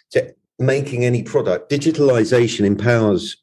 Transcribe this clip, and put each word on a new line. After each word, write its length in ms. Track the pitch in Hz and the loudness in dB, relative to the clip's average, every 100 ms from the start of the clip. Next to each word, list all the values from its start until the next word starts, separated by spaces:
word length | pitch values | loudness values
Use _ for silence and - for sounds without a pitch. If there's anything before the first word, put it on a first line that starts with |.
| _ | _
to 240 | - - - _ - | -4 -4 -10 _ -4
making 440 | 131 139 143 123 123 | -2 -2 -4 -2 0
any 180 | 120 | -2
product. 480 | - 147 110 90 - | -2 -2 -2 -4 -4
Digitalization 920 | 143 165 156 139 120 107 123 120 - 101 | -4 -2 2 2 2 2 2 2 0 0
empowers, 720 | 101 110 117 107 92 - - | 0 0 2 2 0 -4 -14